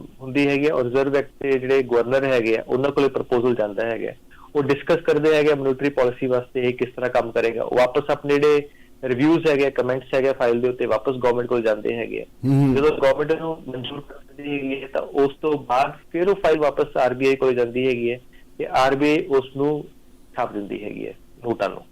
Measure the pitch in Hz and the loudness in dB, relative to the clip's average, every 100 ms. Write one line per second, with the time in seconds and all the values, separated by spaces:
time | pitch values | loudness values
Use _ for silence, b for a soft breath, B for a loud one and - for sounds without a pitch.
0 | - - 131 131 143 139 147 160 123 127 | -18 -16 -4 0 2 2 2 0 0 0
1 | 139 139 135 - 139 135 127 135 123 120 | 2 0 -2 -6 0 0 2 0 2 2
2 | 117 135 135 131 113 110 - 127 139 143 | 2 0 2 0 2 0 0 -2 0 2
3 | 139 - 117 123 123 120 104 101 113 113 | 0 0 -2 0 2 0 -2 -2 -4 -4
4 | 104 - - B B 151 135 139 - 165 | -8 -12 -20 B B -2 0 0 0 0
5 | 165 151 156 156 147 147 135 135 143 139 | 2 2 4 4 4 2 0 0 0 2
6 | 123 120 131 123 123 131 123 123 120 - | 0 0 -2 -2 -2 -2 -2 -2 -4 -4
7 | 123 123 117 117 113 113 - 120 127 143 | -2 0 0 0 -2 -2 -2 2 2 2
8 | 139 143 143 143 151 147 143 b b - | -2 -2 0 2 4 4 0 b b -8
9 | 131 123 151 165 160 139 139 135 123 131 | -4 2 4 4 4 2 2 0 -2 -2
10 | - 139 135 135 123 120 123 123 120 110 | -2 0 2 2 2 2 0 0 0 0
11 | - 127 123 120 120 123 110 107 117 117 | -2 0 0 0 0 0 0 0 -2 -4
12 | 110 107 - - 127 139 139 131 151 151 | -6 -8 -10 -6 0 2 4 4 2 2
13 | 135 135 151 160 165 160 - 127 127 143 | 2 2 0 -2 -4 -8 -10 -10 -10 -12
14 | 143 - - - 143 143 135 135 135 - | -16 -20 -20 -14 -8 -6 -4 -6 -6 -6
15 | - - 139 - 156 147 120 123 151 - | -4 0 0 0 -4 -4 -2 0 0 -4
16 | - 165 180 196 175 156 147 139 143 156 | -10 -4 0 0 2 2 0 0 -4 0
17 | 127 123 135 135 131 123 117 120 131 120 | -2 0 0 2 0 0 -2 -2 -2 -2
18 | 120 123 - b b - 151 - 131 139 | -4 -6 -10 b b -12 -4 0 2 2
19 | 147 151 151 135 131 135 143 151 147 - | 2 0 0 0 -2 -2 -2 -2 -8 -20
20 | - - - - 117 104 104 104 104 107 | -20 -20 -14 -8 -6 -6 -8 -10 -10 -10
21 | 110 - - - 120 110 98 95 - | -12 -14 -20 -10 -6 -2 -4 -6 -16